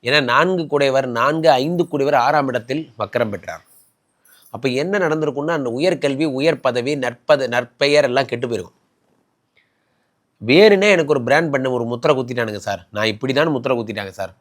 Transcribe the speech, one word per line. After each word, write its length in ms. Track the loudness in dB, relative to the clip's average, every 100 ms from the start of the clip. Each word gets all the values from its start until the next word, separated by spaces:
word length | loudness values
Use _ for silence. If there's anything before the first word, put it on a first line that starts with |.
ஏன்னா 220 | 2 0
நான்கு 420 | 2 2 2 0 -2
குடைவர், 400 | 0 2 2 0
நான்கு, 440 | 0 0 2 4
ஐந்து 380 | 4 2 -2 -2
குடைவர் 260 | 0 0
ஆறாம் 340 | 2 2 2 0
இடத்தில் 440 | -4 -4 -8 -8 -10
வக்கரம் 340 | -6 -2 -4
பெற்றார். 340 | -4 -12 -16 _ _ _ _ _ _ _ _ _
அப்ப 180 | -8 -4
என்ன 300 | -4 -2 -2
நடந்திருக்கும்னா, 520 | 0 0 -2 -4 -4
அந்த 200 | -4 -4
உயர்கல்வி, 540 | -2 -2 -2 -4 -2
உயர் 360 | -4 0 0 0
பதவி, 360 | -2 -2 -4 -4
நற்பத-, 520 | -4 -8 _ 0 2
நற்பெயர் 560 | -2 -4 _ 2 2
எல்லாம் 220 | 2 0 -2
கெட்டு 220 | -4 -4
போயிருக்கும். 300 | -6 -8 _ _ _ _ _ _ _ _ _ _ _ _ _ _ _ _ _ 2
வேணுனே 440 | 6 8 6 4
எனக்கு 180 | 2 2
ஒரு 140 | 0
பிராண்ட் 280 | 2 2 2
பண்ண 200 | -2 -2
ஒரு 140 | -2
முத்திரை 320 | -4 -2 0 0
குத்திட்டானுங்க 400 | 0 -4 -4 -6
சார், 300 | -8 -8 -8
நான் 160 | -4 -2
இப்படி 260 | -2 -2
தான் 160 | 0 0
முத்திரை 300 | 0 -2 -4
குத்திட்டாங்க 300 | -4 -8 -10
சார் 260 | -10 -12 _